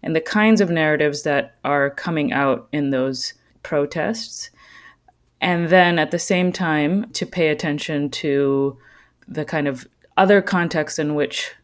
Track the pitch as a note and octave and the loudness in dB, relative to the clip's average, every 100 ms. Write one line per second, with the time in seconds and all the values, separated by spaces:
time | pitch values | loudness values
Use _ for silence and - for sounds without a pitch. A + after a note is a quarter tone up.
0 | E3+ D#3+ D#3+ G#3 A3 A3 G3 E3+ D#3 D3+ | -2 -2 0 2 4 6 4 2 2 2
1 | D3+ C#3+ D#3 C#3+ - _ C3 C#3+ C#3 C#3 | 2 0 -2 -2 -2 _ -2 0 0 -2
2 | - D#3+ C#3+ B2+ C#3 A#2+ - D3+ C#3+ C3+ | -4 -2 0 0 0 0 -2 -4 -2 0
3 | C3 C3 - - _ _ - D3+ C#3+ E3 | -2 -4 -8 -12 _ _ -4 -2 -2 -2
4 | D#3+ A3+ - - - _ - - - - | -4 -4 -8 -14 -16 _ -20 -20 -20 -20
5 | _ _ _ _ - F3 E3 F#3 F3 E3+ | _ _ _ _ -2 0 4 6 6 4
6 | D3+ F3 - F3+ F3+ F3+ F3 D#3 D3 F#3+ | 0 -2 -2 0 0 0 -2 0 2 0
7 | - - F3 - D#3+ D3+ D#3+ D3 - D3+ | -2 -6 -8 0 0 0 -2 -4 -4 -4
8 | C#3+ - D#3 C#3 C#3 C#3 C#3 C3+ - - | -4 -4 -2 2 2 2 0 -4 -20 -20
9 | _ _ - - D3 D#3+ C#3+ B2+ - _ | _ _ -12 -8 -4 -2 -2 -4 -12 _
10 | _ - F#3+ G3+ F#3+ F#3 E3+ E3 D3+ - | _ 0 6 6 4 0 0 -2 -4 -4
11 | D3+ D3 D3 - - - | -2 -2 -2 -4 -10 -12